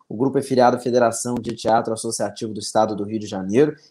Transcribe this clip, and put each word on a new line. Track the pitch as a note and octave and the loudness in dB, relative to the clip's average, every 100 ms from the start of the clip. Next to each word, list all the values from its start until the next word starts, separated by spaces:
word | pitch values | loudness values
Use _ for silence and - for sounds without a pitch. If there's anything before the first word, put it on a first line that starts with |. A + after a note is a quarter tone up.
| - | -10
O | G#2+ | -2
grupo | C3+ C#3 | 0 0
é | |
filiado | - B2+ B2 B2 | 0 4 4 4
à | |
Federação | B2+ B2 A#2 A2+ A#2+ B2 | 2 2 2 0 -4 -4
de | A2 | -6
Teatro | A#2 A2+ A2+ A2+ | -4 2 2 0
Associativo | A2 A2+ - G#2 - A2+ | -4 -4 -4 -6 -6 -8
do | G#2 | -8
Estado | - A2 G#2+ G#2 | -2 2 2 0
do | |
Rio | G2+ A2 | -4 -6
de | G#2 | -6
Janeiro, | G2+ F#2+ A2+ D3+ D3+ _ | -6 0 4 4 0 _